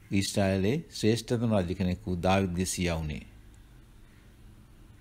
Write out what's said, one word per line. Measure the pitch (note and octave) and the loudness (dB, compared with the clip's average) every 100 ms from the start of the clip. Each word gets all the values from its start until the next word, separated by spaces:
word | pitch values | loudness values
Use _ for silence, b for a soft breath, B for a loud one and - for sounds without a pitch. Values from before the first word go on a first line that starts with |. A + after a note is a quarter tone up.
| - | -4
ඊශ්‍රායලයේ | G2+ F#2+ - G2 F#2+ F#2+ D3+ - | -2 0 2 2 2 2 0 -4
ශ්‍රේෂ්ඨතම | - G#2+ A2+ - A#2+ A#2 | -2 2 2 0 -2 2
රජ | G#2+ F2 | 2 0
කෙනෙක් | F2+ F2+ F2+ | -2 -2 -2
වූ | F2+ F2+ | -4 0
දාවිද්ගේ | F2+ G2 F#2+ F2 F#2 | 2 4 2 -2 -2
සියා | - F2 D#2+ | -2 -2 -2
වුණේ. | D#2 D2 - - - - - - - - - b b b - - - - - - | -4 -8 -12 -20 -20 -20 -20 -20 -20 -20 -20 b b b -20 -20 -20 -20 -20 -6